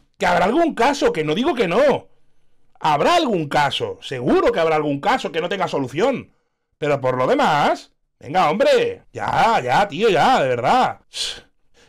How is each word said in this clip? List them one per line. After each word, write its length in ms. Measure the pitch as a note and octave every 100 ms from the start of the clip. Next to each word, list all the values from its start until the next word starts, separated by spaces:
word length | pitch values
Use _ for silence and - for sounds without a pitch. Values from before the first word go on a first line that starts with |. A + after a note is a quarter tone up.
| _ _
Que 80 | F#3
habrá 180 | F3
algún 300 | F3+ C#4+ E4
caso, 400 | - B3 C#4+ C#4
que 100 | -
no 100 | D3+
digo 200 | D#3+ C#4
que 140 | C4 F#3
no. 400 | F#3+ C#4+ E3 - _ _ _ _ _ _ _
Habrá 380 | E3+ F3+ C4 E4+
algún 320 | D4 F#3+ D3
caso. 500 | D3+ C#3+ - - -
Seguro 500 | - C3 C3 C4 -
que 80 | F#3
habrá 160 | D#3+ D#3
algún 240 | D3+ C#3+
caso 320 | F#3+ B3 F#3+
que 80 | D#3+
no 80 | E3+
tenga 200 | G3 E3+
solución. 640 | D#3+ B2+ C3 A#3+ G#3+ G2 _ _ _ _ _
Pero 240 | D3 C3+
por 160 | B2+ B2+
lo 100 | C3+
demás... 680 | C#4 A3+ D3 F3+ - - _ _ _
Venga, 300 | A2 F3 D#3
hombre. 540 | G3+ C#4+ B3+ B2+ F#2 -
Ya, 480 | A2+ G#2 B2 G#3 G#3
ya, 240 | B2 D3 G3+
tío, 220 | D3 A3+
ya, 320 | D#3 F#3+ A#3+
de 60 | C#3
verdad. 500 | A#2+ C3 B3 F#3+ - _ - - - - _ _ _